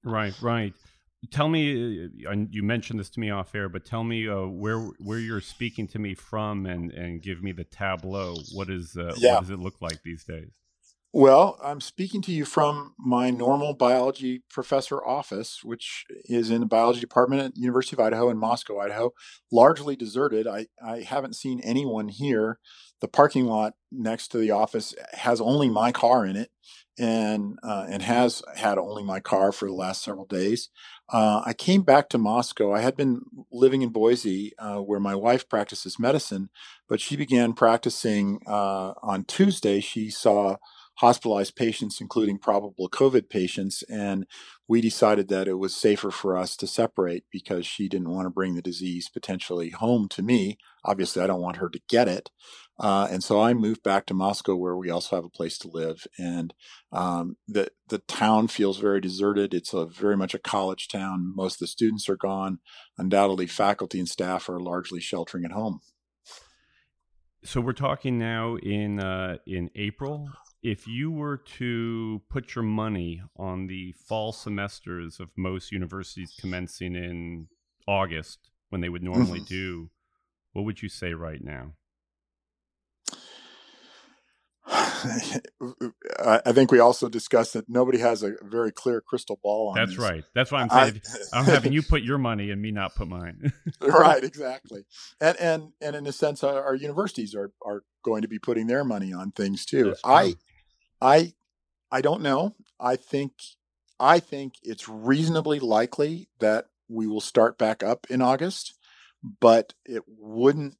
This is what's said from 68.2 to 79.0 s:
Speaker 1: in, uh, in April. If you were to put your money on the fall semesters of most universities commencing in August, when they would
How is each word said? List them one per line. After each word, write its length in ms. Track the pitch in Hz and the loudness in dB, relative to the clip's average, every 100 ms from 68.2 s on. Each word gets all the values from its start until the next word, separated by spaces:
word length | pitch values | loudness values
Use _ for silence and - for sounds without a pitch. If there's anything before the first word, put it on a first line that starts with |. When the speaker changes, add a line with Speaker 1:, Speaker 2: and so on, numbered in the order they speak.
| 113 113 117 117 | -2 -4 -6 -6
Speaker 1:
in, 420 | - 104 104 101 | -4 -4 -2 -4
uh, 380 | 95 92 92 87 - | -4 -4 -6 -8 -8
in 220 | 92 85 - | -8 -8 -6
April. 540 | 104 - 139 147 143 127 _ _ | -8 -8 -10 -10 -12 -18 _ _
If 260 | 123 104 - | -8 -8 -8
you 220 | 117 151 | -8 -6
were 280 | 156 147 139 - - | -6 -6 -8 -12 -10
to 640 | 123 117 117 113 113 107 _ | -6 -4 -4 -6 -8 -10 _
put 240 | 135 123 | -10 -8
your 120 | - 113 | -6 -2
money 560 | 107 110 101 85 85 95 - | -2 -2 -4 -6 -8 -14 -12
on 300 | 95 92 95 | -10 -8 -10
the 260 | 95 92 - _ | -10 -14 -18 _
fall 260 | 110 107 | -6 -6
semesters 880 | 110 - 101 101 - - 90 85 - | -8 -8 -6 -8 -10 -12 -10 -12 -14
of 80 | 90 - | -16 -8
most 340 | 92 92 - | -6 -6 -8
universities 640 | 98 90 92 92 - 87 - | -8 -8 -10 -14 -14 -16 -12
commencing 580 | 95 90 90 - 92 90 | -10 -8 -10 -10 -10 -8
in 520 | 87 87 85 85 82 _ _ _ - | -8 -10 -10 -14 -16 _ _ _ -4
August, 640 | 98 95 80 78 - _ _ _ | -2 -2 -6 -10 -20 _ _ _
when 120 | 95 | -6
they 80 | 87 | -6
would 140 | 87 | -6